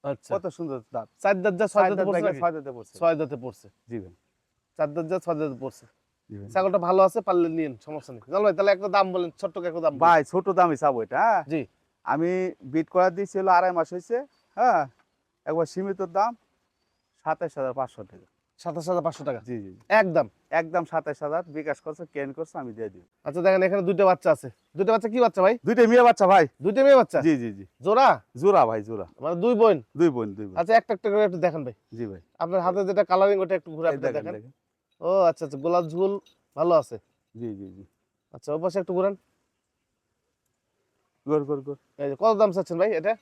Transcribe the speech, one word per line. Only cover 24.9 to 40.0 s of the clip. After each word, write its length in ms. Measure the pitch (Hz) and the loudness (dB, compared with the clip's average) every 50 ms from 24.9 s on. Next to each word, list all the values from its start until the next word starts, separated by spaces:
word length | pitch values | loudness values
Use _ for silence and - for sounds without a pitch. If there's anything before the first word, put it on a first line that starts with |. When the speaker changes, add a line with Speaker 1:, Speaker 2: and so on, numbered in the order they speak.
| 220 | 0
Speaker 1:
বাচ্চা 160 | 220 226 220 | 0 0 -2
কি 100 | 214 254 | 0 2
বাচ্চা 220 | 240 220 - 190 | 2 2 2 2
ভাই? 120 | 185 196 240 233 - | 2 2 2 2 0
Speaker 2:
দুইটা 180 | 190 233 247 233 | 0 4 4 6
মেয়ে 160 | 220 240 247 247 | 6 8 6 6
বাচ্চা 220 | 240 226 - 202 | 6 6 4 4
ভাই। 160 | 180 196 190 160 131 _ _ | 6 6 6 6 4 _ _
Speaker 1:
দুইটা 180 | 135 190 202 262 269 | -4 -2 2 4 6
মেয়ে 140 | 277 277 262 | 8 8 8
বাচ্চা? 200 | 226 - - 151 | 6 4 0 0
Speaker 2:
জি, 120 | 143 165 151 | 2 2 2
জি, 120 | 127 120 113 | 2 -2 -8
জি। 120 | 101 98 98 _ _ _ | -10 -12 -18 _ _ _
Speaker 1:
জোড়া? 260 | 127 185 214 247 269 240 160 113 _ _ _ | -2 0 4 6 6 4 4 2 _ _ _
Speaker 2:
জোড়া 260 | 123 151 202 196 170 131 | 0 2 4 4 6 4
ভাই, 140 | 113 113 110 101 | 4 0 -4 -6
জোড়া। 220 | 110 113 104 92 87 _ _ | -8 -10 -10 -10 -12 _ _
Speaker 1:
মানে 160 | 127 156 175 | -8 -6 -4
দুই 180 | 170 185 240 247 | -2 0 0 2
বোন? 220 | 208 233 220 185 139 110 _ _ | 4 4 4 4 2 -4 _ _
Speaker 2:
দুই 140 | 135 170 165 | 0 0 0
বোন, 180 | 131 120 110 104 98 | 2 -2 -6 -6 -8
দুই 120 | 104 107 | -12 -12
বোন। 80 | 98 92 | -8 -6
Speaker 1:
আচ্ছা, 160 | - 170 175 226 | -6 -2 2 2
একটা 160 | 233 - - 220 | 2 2 0 -8
একটা 140 | 185 - 214 | -4 -4 -2
করে 140 | 202 214 214 | 0 2 0
একটু 140 | 202 175 170 | 0 0 -2
দেখান 220 | 156 175 156 160 139 | -2 -2 -2 -4 -10
ভাই। 120 | 127 107 _ _ _ | -10 -14 _ _ _
Speaker 2:
জি 140 | - 110 120 | -12 -10 -10
ভাই। 160 | 104 95 90 _ _ _ _ | -10 -12 -16 _ _ _ _
Speaker 1:
আপনার 200 | 165 170 185 190 | -8 -4 -4 -2
হাতে 200 | 170 180 180 202 196 | -2 0 -2 -2 -2
যেটা 180 | 185 190 196 196 | 0 0 0 0
কালারিং, 320 | - 185 190 190 202 202 190 | 2 2 4 4 4 4 2
ওটা 140 | 190 170 190 | 0 -2 -2
একটু 140 | 170 _ 175 | -4 _ -10
ঘুরে 160 | 156 156 160 | -12 -4 -2
Speaker 2:
এই 40 | 165 | -2
Speaker 1:
আপনি 100 | 147 135 131 | -2 -2 -4
Speaker 2:
দেখেন, 120 | 135 123 | -4 -4
Speaker 1:
দেখান। 180 | 147 - - - | -4 -8 -8 -12
Speaker 2:
দেখেন। 180 | 107 113 131 _ _ _ _ _ _ _ _ _ _ | -12 -16 -20 _ _ _ _ _ _ _ _ _ _
Speaker 1:
ও 80 | 160 170 190 196 180 | -4 0 2 4 4
আচ্ছা, 200 | 165 160 - 165 | 2 2 0 -10
আচ্ছা, 120 | 139 143 | -10 -10
গোলাপ 280 | 139 139 170 175 175 170 | -6 -2 0 0 0 -2
ঝুল 260 | 156 160 175 190 196 202 196 _ _ _ _ _ _ _ | -2 -4 -2 -2 -2 -2 -6 _ _ _ _ _ _ _
ভালো 180 | 139 160 175 170 | -2 0 4 4
আছে। 220 | 156 135 - 117 104 _ _ _ _ _ _ _ | 2 2 0 -14 -18 _ _ _ _ _ _ _
Speaker 2:
জি, 140 | 113 120 113 104 | -12 -10 -10 -10
জি, 120 | 95 98 95 | -12 -14 -18
জি। 140 | 90 95 98 _ _ _ _ _ _ _ _ _ - | -18 -20 -20 _ _ _ _ _ _ _ _ _ -20
Speaker 1:
আচ্ছা, 160 | - _ 147 | -16 _ -8
ওই 80 | 147 160 | -8 -4
পাশে 160 | 170 185 160 196 | -4 -4 -4 -4
একটু 140 | 175 - 180 | -6 -4 -2
ঘুরান। 200 | 180 185 202 202 _ _ _ _ _ _ _ _ _ _ _ _ _ _ _ _ _ | -2 -2 -2 -4 _ _ _ _ _ _ _ _ _ _ _ _ _ _ _ _ _